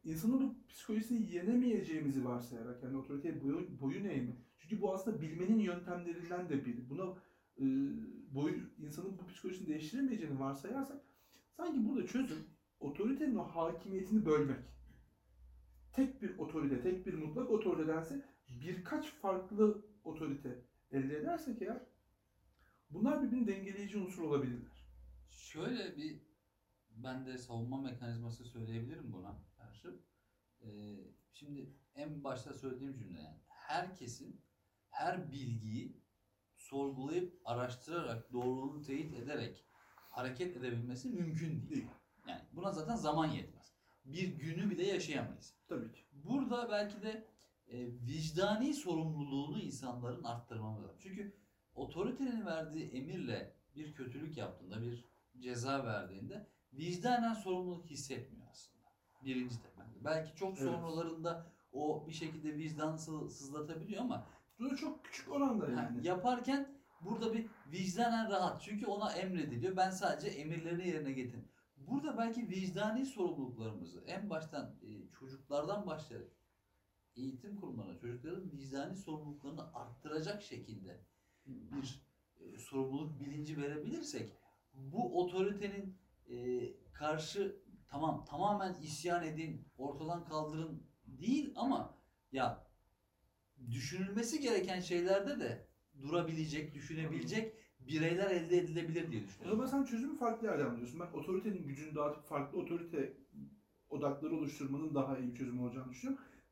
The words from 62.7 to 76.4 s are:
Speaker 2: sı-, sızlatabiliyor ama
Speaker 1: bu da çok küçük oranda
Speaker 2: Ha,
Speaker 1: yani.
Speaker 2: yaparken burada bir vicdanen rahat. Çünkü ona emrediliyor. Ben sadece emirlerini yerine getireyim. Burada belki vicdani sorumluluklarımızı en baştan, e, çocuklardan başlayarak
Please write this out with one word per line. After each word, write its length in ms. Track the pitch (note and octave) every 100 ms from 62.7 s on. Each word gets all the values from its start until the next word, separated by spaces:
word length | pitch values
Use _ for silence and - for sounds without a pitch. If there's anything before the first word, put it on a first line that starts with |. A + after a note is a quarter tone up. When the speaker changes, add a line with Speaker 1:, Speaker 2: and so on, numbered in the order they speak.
| D3+ D#3 D#3+
Speaker 2:
sı-, 340 | E3 D#3 -
sızlatabiliyor 720 | - C#3 D3+ D3+ - - G3+
ama 260 | B3 - - - _ -
Speaker 1:
bu 100 | C4
da 60 | -
çok 300 | D4+ - -
küçük 260 | - -
oranda 340 | C#4+ C4+ G#3+ D3
Speaker 2:
Ha, 40 |
Speaker 1:
yani. 360 | A#2+ A#2+ A#2+ E3+
Speaker 2:
yaparken 680 | F3+ B3 A#3+ C4 C#4 C#4 - - -
burada 320 | F#3 G3+ A3+
bir 140 | A3+ - - C#3
vicdanen 600 | F3+ F#3+ F#3 A#3 A3+ G#3+
rahat. 300 | F#3+ F3 -
Çünkü 240 | G3+ G#3 G#3
ona 260 | G3+ G#3
emrediliyor. 640 | F3+ F#3 F3 C#3+ A#2+ F#3 F#3
Ben 120 | F#3+
sadece 360 | F#3+ F#3 D3 D3
emirlerini 600 | C#3 D#3 E3 E3 E3+ F3+
yerine 240 | D3+ C#3
getireyim. 360 | B2+ B2 A2+ - _ _ -
Burada 400 | C#3 C#4+ D4+ A3
belki 320 | A3+ A#3+ G3+
vicdani 560 | F#3+ F#3 F#3+ G#3+ B3 C4+
sorumluluklarımızı 1000 | G#3 E3+ C#3+ B2 A2+ A2 G2+ E2+ F2+ -
en 220 | F#3+ G#3
baştan, 460 | D#3+ D#3+ C#3+ A2+ -
e, 300 | G#2+ G#2 -
çocuklardan 760 | - C3 C3+ - C#3+ D#3+ G#3 F3
başlayarak 400 | D#3 - - - _